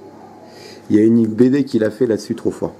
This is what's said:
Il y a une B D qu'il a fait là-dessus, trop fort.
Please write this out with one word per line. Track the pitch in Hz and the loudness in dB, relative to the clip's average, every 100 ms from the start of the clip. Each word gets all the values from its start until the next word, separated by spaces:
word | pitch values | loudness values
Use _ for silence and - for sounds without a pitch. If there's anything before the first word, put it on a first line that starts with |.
| - - - - - - - - - | -20 -20 -20 -20 -20 -20 -20 -16 0
Il | 107 | 2
y | |
a | |
une | 110 117 110 | 4 2 2
B | 107 | 2
D | 127 139 135 | 2 2 -2
qu'il | 120 | -2
a | 107 | -2
fait | - 123 | -2 -2
là-dessus, | 104 - | -2 -6
trop | 113 98 | -6 -6
fort. | 90 - | -6 -8